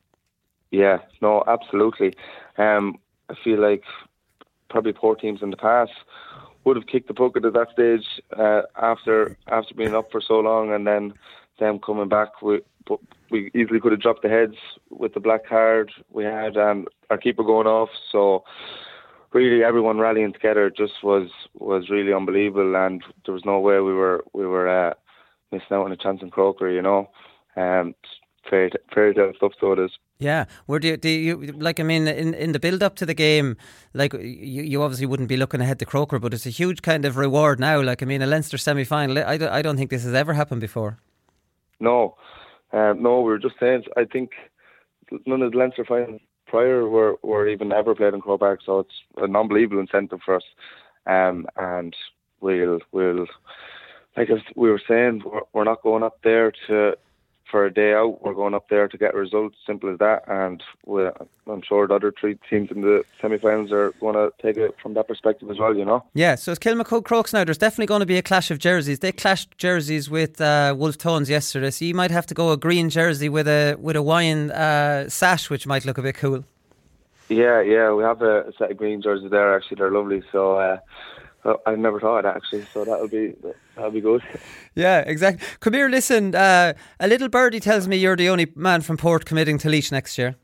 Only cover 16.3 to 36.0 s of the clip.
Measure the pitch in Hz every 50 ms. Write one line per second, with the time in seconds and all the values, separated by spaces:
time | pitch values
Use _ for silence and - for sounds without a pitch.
16.3 | 107 107 110 107 101 104 104 104 104 101 92 - - _ _ - 107 101 - 123
17.3 | 113 117 110 107 110 110 110 110 110 110 113 - - - - - - 104 101 101
18.3 | 95 92 - - - - - - - - - - - - - - _ _ _ _
19.3 | - 123 127 127 120 117 113 117 117 120 110 113 110 107 110 113 113 110 107 101
20.3 | 95 - - 110 107 107 101 98 - - 107 104 - - - 101 101 98 92 85
21.3 | - - - - _ - - 98 98 95 90 92 101 104 98 98 98 95 95 92
22.3 | 95 98 104 104 95 98 98 95 92 95 95 92 92 87 - - - _ _ -
23.3 | 95 92 90 101 98 98 95 101 98 98 98 95 95 95 95 92 90 82 - -
24.3 | - 98 98 92 92 92 90 90 92 92 90 85 - - _ _ _ _ _ _
25.3 | _ _ _ _ - 95 - - 101 98 95 98 92 87 - 101 98 92 95 87
26.3 | - 95 95 98 95 - 101 92 90 90 90 95 101 98 101 101 _ _ - -
27.3 | _ _ _ _ _ 92 92 90 92 92 87 87 - - - - - - _ _
28.3 | _ _ _ - 101 95 92 90 - - - _ - 104 104 104 98 107 101 95
29.3 | 95 - - 101 - - - 98 95 95 92 92 - - _ _ _ _ 139 143
30.3 | 151 160 120 - - - _ - 143 156 147 165 160 - - 160 160 160 160 165
31.3 | 170 - 143 143 143 151 151 165 165 - 160 160 165 160 156 156 151 - 160 165
32.3 | 165 - 151 165 151 139 - 170 185 185 202 190 - - 185 156 165 156 156 151
33.3 | 156 151 143 135 113 - - - - - _ _ - 123 139 143 143 - 92 120
34.3 | 127 - - 139 123 135 151 160 135 139 147 143 131 123 139 131 135 135 127 110
35.3 | 131 131 135 - - 127 123 131 135 - - - - 139